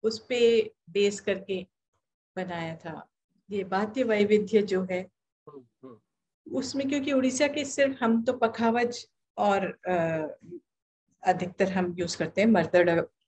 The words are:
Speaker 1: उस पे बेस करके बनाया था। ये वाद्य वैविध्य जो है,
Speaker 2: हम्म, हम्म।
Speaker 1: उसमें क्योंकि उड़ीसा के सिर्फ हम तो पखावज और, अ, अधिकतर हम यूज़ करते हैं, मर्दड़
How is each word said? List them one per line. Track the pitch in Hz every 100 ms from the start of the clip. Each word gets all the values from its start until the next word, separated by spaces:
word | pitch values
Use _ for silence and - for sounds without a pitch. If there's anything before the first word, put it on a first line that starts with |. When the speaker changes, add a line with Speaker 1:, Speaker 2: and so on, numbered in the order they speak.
Speaker 1:
उस | 220 220 -
पे | 247 233 226 214 - -
बेस | 202 202 202
करके | - 190 190 185 185 _ _ _ _ _ _ -
बनाया | 185 170 165 165
था। | 165 151 - _ _ _ _
ये | 196
वाद्य | 185 190 208 262
वैविध्य | 233 208 202 214 202 214
जो | 202 185 185
है, | 180 190 _ _ _ -
Speaker 2:
हम्म, | 139 120 _
हम्म। | 131 113 _ _ _ _ -
Speaker 1:
उसमें | 262 - 269 269
क्योंकि | 285 277
उड़ीसा | 269 262 247 285
के | 294 277
सिर्फ | - 277 269
हम | 226 226
तो | 233
पखावज | 254 226 226 226 233 240 - - _ _ -
और, | 208 196 180 - 180
अ, | 180 165 160 156 - - - - _ _ _ _ _
अधिकतर | 190 180 180 - 190
हम | 185 180 175
यूज़ | 170 -
करते | 160 -
हैं, | 226
मर्दड़ | 202 - 180 175 165 - _